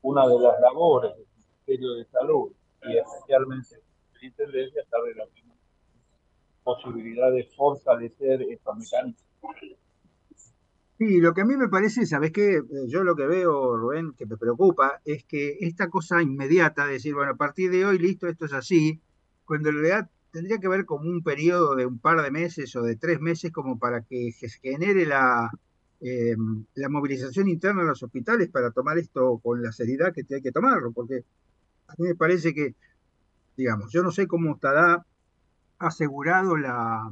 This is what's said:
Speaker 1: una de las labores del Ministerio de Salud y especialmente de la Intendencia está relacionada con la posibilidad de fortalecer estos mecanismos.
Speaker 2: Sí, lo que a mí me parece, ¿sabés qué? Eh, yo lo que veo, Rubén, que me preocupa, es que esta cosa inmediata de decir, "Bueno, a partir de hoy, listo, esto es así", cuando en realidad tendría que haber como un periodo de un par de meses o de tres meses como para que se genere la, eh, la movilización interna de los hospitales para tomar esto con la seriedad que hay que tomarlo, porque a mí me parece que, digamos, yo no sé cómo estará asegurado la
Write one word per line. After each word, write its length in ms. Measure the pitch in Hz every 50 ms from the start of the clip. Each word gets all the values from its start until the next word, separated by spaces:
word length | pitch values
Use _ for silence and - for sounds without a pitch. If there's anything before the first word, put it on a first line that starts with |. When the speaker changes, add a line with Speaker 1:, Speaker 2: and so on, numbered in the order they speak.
Speaker 1:
una 240 | - 131 143 143 131
de 120 | 127 123 120
las 220 | 123 120 104 -
labores 560 | 120 123 131 151 170 170 147 - - - -
del 100 | - - _ _
Ministerio 580 | _ _ _ _ _ _ - 135 131 127 123 120
de 100 | 117 117
Salud 460 | _ - 123 131 147 156 139 - 101 - _ _ _ _ _
y 140 | - 110 110
especialmente 760 | 117 - - - - - - 139 131 135 131 131 131 120 _ -
de 460 | - _ _ _ _ _ _ _ _
la 60 | -
Intendencia 560 | 131 _ - 143 143 131 127 131 131 147 151
está 160 | - _ 117 117 120
relacionada 540 | 120 113 110 107 _ _ _ _ _ _ _ _ _ _ _ _ _ _ _ _ _ _ _ _ _ _ _ _ _ _ _
con 120 | _ 123 123
la 60 | -
posibilidad 520 | - 127 117 117 110 113 113 120 127 127
de 120 | 131 127 120 _ _
fortalecer 880 | - 139 143 139 - _ 135 120 120 117 117 _ _ 139 135 131 131
estos 340 | 123 202 240 - _ 131 -
mecanismos. 480 | 220 226 - - - 254 254 233 _ _ _ _ _ - - - - - 392 381 _ _ _ _ _ _ _ _ _ _ _ - _ - _ _ _ _ _ _ _ _ _ _ _
Speaker 2:
Sí, 200 | 220 214 196 175
lo 140 | 170 170
que 80 | 165 190
a 40 | 196
mí 100 | 233 277
me 120 | 269 254 202
parece, 360 | 185 185 208 214 214 247 226
¿sabés 260 | - 160 139 151 160
qué? 260 | 160 208 208 202 190 156
Eh, 40 | 127 117 139 139 135 120
yo 140 | 131 180 196
lo 120 | 180 170
que 100 | 147 135
veo, 480 | 139 175 190 180 170 151 139 135 127 120
Rubén, 380 | 113 113 120 143 160 165 160 139 _
que 80 | 123
me 100 | 107 117
preocupa, 640 | 104 117 117 120 117 190 190 175 - 135 139 139 - _
es 180 | 151 147 147 _
que 320 | _ - 147 143 143 143 185
esta 280 | 190 170 165 - 196 175
cosa 320 | 170 185 160 - 180 170
inmediata 640 | 170 143 135 139 139 135 160 185 165 151 151 - 143
de 80 | 143
decir, 220 | 139 127 110 151 143
"Bueno, 180 | 143 143 139
a 40 | 127
partir 340 | - 147 143 - - 185 180
de 160 | 180 180 190
hoy, 120 | 202 196 185
listo, 300 | 165 185 185 - - 175
esto 160 | 165 - 165
es 80 | 147
así", 480 | 143 135 123 - 185 165 156 156 156 156 _ _ _ _ _ _ _ _ _
cuando 240 | - 156 151 151 151
en 60 | 151
realidad 340 | 147 151 165 190 214 190 - _ _ _ _
tendría 280 | _ 160 170 190 220 214
que 80 | 185
haber 180 | 190 185 190 190
como 240 | - 156 139 151 165
un 140 | 180 170
periodo 520 | 165 165 143 143 156 170 175 175 170 147 139
de 120 | 131 127
un 120 | 127 127 117
par 220 | - 151 165 165
de 100 | 151 139
meses 460 | 139 156 170 170 170 160 139 120 -
o 60 | 127
de 140 | 120 117 113
tres 220 | 113 - 165 170 135
meses 320 | 151 165 165 165 - 170
como 280 | 160 160 135 135 123 107
para 240 | 123 120 120 120
que 280 | 110 _ 127 123 120 117
se 180 | 110 _ - 113 - _
genere 460 | - 131 131 143 175 202 202 190 170
la, 440 | 151 143 135 131 127 123 120 117 110 110 - _ _ _ _ _ _ _ _
eh, 340 | - 123 127 123 117 117 117 110 113 110 110 110 110 _ _
la 140 | 135 139 139
movilización 580 | 147 147 143 139 139 127 127 131 127 190 196 196
interna 320 | 170 165 - 196 208 190
de 80 | 170 160
los 140 | 135 -
hospitales 480 | - 117 _ 131 117 - 226 233 180 -
para 200 | - 135 123 120
tomar 280 | 113 131 131 147 151 170
esto 400 | 165 - _ 139 127 131 120 113
con 200 | _ 117 120 120
la 100 | 120 117
seriedad 400 | 110 - 123 117 127 135 165 185
que 140 | 175 147 123 _ 139
hay 80 | 135
que 100 | 131 127
tomarlo, 400 | 123 156 214 269 254 185 123 120
porque 320 | 117 120 120 117 135 123 - _ _ _ _ _ _ _ _ _ _ _ _ _
a 60 | -
mí 120 | - 170 180
me 60 | 170
parece 380 | 175 165 160 180 180 151 165
que, 220 | 143 151 147 131 113 _ _ _ _ _ _ _ _ _ _ _ _ _ _ _ _
digamos, 340 | - 131 120 113 107 101 107
yo 120 | 127 170
no 80 | 180 180
sé 160 | 160 196 196
cómo 280 | 175 180 170 165 156 147
estará 520 | - - 139 139 151 170 175 170 175 170 _ _ _ _ _ _ _ _ _ _ _ _ _ _ _
asegurado 800 | 180 165 160 - 160 147 139 143 139 160 180 185 190 190 170 156
la 520 | 139 131 120 120 117 113 113 110 110 110